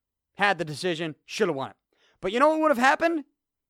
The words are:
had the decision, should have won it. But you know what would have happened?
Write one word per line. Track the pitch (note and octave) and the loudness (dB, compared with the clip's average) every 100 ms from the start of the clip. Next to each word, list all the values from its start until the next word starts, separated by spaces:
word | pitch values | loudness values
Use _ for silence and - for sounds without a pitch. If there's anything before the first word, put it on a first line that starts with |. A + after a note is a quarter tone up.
| _ _ _ - | _ _ _ -2
had | G3+ F3+ | 0 0
the | |
decision, | E3 C#3+ F#3 D#3+ E3 C#3+ - | -4 -6 -4 -4 -6 -10 -10
should | - G3+ | -4 -2
have | C#3 | -2
won | B2 | -8
it. | - _ _ _ _ | -14 _ _ _ _
But | F#3+ | -6
you | A3+ | 2
know | D4 | 2
what | D#4 | 4
would | D#4 | 2
have | A#3+ | 4
happened? | C4 D4+ E4 E4 - _ _ _ | 2 2 0 -2 -8 _ _ _